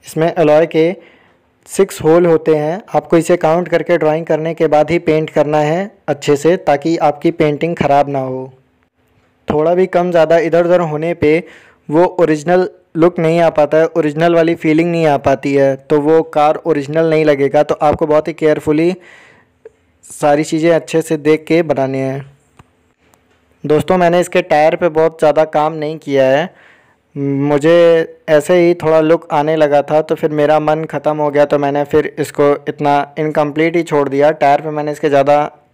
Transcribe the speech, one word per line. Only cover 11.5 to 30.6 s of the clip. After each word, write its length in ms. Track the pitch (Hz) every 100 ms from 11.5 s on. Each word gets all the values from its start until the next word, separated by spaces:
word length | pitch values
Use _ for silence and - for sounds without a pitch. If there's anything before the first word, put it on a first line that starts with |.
| - _ _ -
वो 160 | 151 180
ओरिजिनल 640 | - 160 151 147 180 180 - _ 165
लुक 220 | 170 175
नहीं 200 | 160 170
आ 100 | 165
पाता 280 | 156 147 151
है, 80 | 165
ओरिजिनल 500 | 165 151 147 170 170
वाली 200 | 165 165
फीलिंग 360 | 160 156 170
नहीं 140 | 170 160
आ 120 | 143
पाती 360 | 143 135 143
है, 220 | 139 135 135
तो 260 | _ 151
वो 220 | 147 160
कार 320 | 160 151 151 156
ओरिजिनल 540 | 170 151 135 156 165
नहीं 160 | 156 156
लगेगा। 380 | 143 139 147
तो 120 | 151 160
आपको 320 | 151 - 160
बहुत 200 | 151 156
ही 60 |
केयरफुली 600 | 156 156 151 156 151 170 180 - - - _ _ _ - _ _ _
सारी 400 | - - 151 147
चीज़ें 280 | 156 160 165
अच्छे 300 | 165 156 160
से 160 | 156 160
देख 280 | 143 156 156
के 140 | 165
बनानी 360 | 160 139 135 135
है। 280 | 135 139 139 _ _ _ _ _ _ _ _ _ _ _ _ _ 147
दोस्तों, 320 | 151 151 185
मैंने 220 | 170 175
इसके 220 | 170 185
टायर 340 | 175 151 156 165
पे 140 | 175
बहुत 300 | 156 160 160
ज़्यादा 260 | 156 147 156
काम 280 | 156 151
नहीं 240 | 160 151 160
किया 280 | 147 139 131
है। 300 | 139 180 _ _ _ _ _ _ 143
मुझे 1000 | 139 139 143 147 151 170 170 165 165 - -
ऐसे 380 | 151 143 180 170
ही 60 |
थोड़ा 280 | 175 156 160
लुक 260 | 156 165 -
आने 240 | 160 147 160
लगा 260 | 147 143
था, 200 | 139 151
तो 140 | 156 160
फिर 140 | 160
मेरा 300 | 151 147
मन 260 | 156